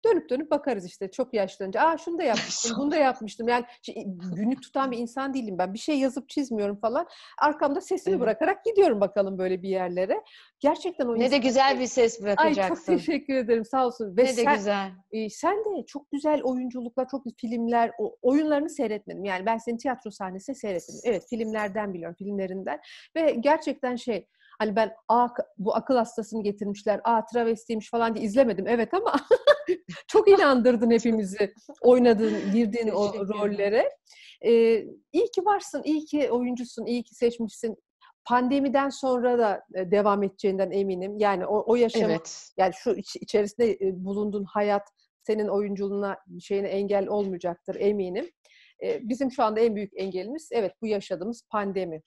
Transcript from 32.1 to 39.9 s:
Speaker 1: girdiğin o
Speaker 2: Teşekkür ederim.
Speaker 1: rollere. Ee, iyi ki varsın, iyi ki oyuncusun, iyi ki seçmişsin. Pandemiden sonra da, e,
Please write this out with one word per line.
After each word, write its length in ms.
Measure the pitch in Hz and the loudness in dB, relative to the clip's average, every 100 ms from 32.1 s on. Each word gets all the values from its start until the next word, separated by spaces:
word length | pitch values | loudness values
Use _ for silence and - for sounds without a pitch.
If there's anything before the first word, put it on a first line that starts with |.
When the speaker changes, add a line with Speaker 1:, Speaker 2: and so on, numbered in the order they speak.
| 214 220 214 196 | 6 2 0 0
Speaker 1:
girdiğin 340 | 214 226 233 220 | 2 2 0 -2
o 220 | 180 208 | 0 0
Speaker 2:
Teşekkür 140 | 220 196 208 | -2 -6 -2
ederim. 60 | |
Speaker 1:
rollere. 500 | 208 202 202 220 539 - _ - - - - | -2 0 0 2 0 -4 _ -20 -20 -4 4
Ee, 60 | 233 226 226 - - _ | 6 6 4 0 -18 _
iyi 180 | 302 466 - | 0 0 0
ki 100 | 370 | 0
varsın, 360 | 403 - 294 | 0 -2 -8
iyi 220 | - 302 311 | -2 -2 0
ki 260 | 294 254 | -2 0
oyuncusun, 540 | 240 247 247 240 - 220 | 0 -2 -4 -8 -10 -4
iyi 180 | 240 | -4
ki 120 | 233 - | -6 -2
seçmişsin. 640 | 240 233 226 - 233 208 _ _ - _ - | -2 0 -8 -6 -8 -8 _ _ -20 _ 0
Pandemiden 640 | 247 247 285 277 269 277 | 0 2 2 2 2 0
sonra 500 | 277 262 254 247 247 | -2 -2 0 2 2
da, 240 | 220 190 - 185 | 2 0 -6 -6
e, 160 | 185 | 0